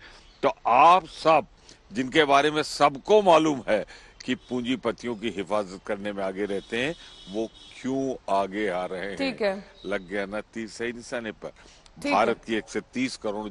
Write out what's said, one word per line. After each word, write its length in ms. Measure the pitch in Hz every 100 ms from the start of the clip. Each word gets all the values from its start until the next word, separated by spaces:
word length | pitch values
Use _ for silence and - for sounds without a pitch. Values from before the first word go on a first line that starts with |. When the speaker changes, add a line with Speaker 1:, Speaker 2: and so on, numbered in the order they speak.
| - - - -
Speaker 1:
तो 100 | 139 - 110
आप 380 | 123 160 185
सब, 420 | 165 - 156 151 101 _ - - _
जिनके 320 | 101 131 156
बारे 260 | 143 139 151
में 120 | 151
सबको 600 | 143 - 143 131 - 214
मालूम 400 | 196 160 156 135 95
है 380 | 107 - - - _ -
कि 60 | 123
पूंजीपतियों 720 | - 123 120 120 117 - 117 107
की 140 | 110
हिफाजत 500 | 92 85 104 92 95 -
करने 260 | 101 104
में 100 | 98
आगे 200 | 95 95 101
रहते 300 | 98 - 113
हैं, 160 | 139 170 - - 90
वो 160 | 104 110 - -
क्यों 300 | - 127 135 135 117 -
आगे 340 | 98 98 101 104
आ 140 | 90 90
रहे 140 | 92
हैं? 140 | 98 92
Speaker 2:
ठीक 220 | 269 220
है। 120 | 202 190 - _ 185
Speaker 1:
लग 220 | 202 87
गया 180 | 101 98
ना 140 | 107 -
तीर 160 | 113 107
सही 220 | - 117
निशाने 400 | 120 113 123 110
पर। 140 | - 76
Speaker 2:
ठीक 580 | _ - _ _ - -
है। 60 |
Speaker 1:
भारत 320 | 202 233 - -
की 80 | 110
एक 120 | -
सौ 120 | 107 -
तीस 220 | 123 131 -
करोड़ 300 | 110 104 107